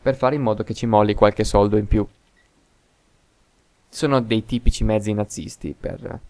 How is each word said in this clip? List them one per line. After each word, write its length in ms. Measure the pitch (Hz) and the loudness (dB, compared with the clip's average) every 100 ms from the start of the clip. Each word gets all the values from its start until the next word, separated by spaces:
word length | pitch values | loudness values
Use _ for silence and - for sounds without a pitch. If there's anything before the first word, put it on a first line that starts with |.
per 140 | 135 | -4
fare 220 | 135 127 147 | 0 0 0
in 60 | |
modo 200 | 117 107 | -2 -2
che 100 | 113 | -4
ci 140 | 107 117 | -6 2
molli 280 | 107 104 | 4 4
qualche 280 | 104 104 - | 4 2 2
soldo 340 | 107 101 104 107 | 0 2 2 2
in 120 | 104 | 2
più. 180 | 110 101 - _ _ _ _ _ _ _ _ _ _ _ _ _ _ _ _ _ | 0 0 -8 _ _ _ _ _ _ _ _ _ _ _ _ _ _ _ _ _
Sono 320 | - 151 135 | -4 0 2
dei 240 | 113 113 | 2 -2
tipici 400 | - 120 - - | -2 0 0 2
mezzi 280 | 110 107 104 | 0 0 0
nazisti 640 | 104 104 - 78 - 76 - | -2 -4 -8 -12 -12 -12 -10
per 420 | - - - 85 | -10 -10 -12 -14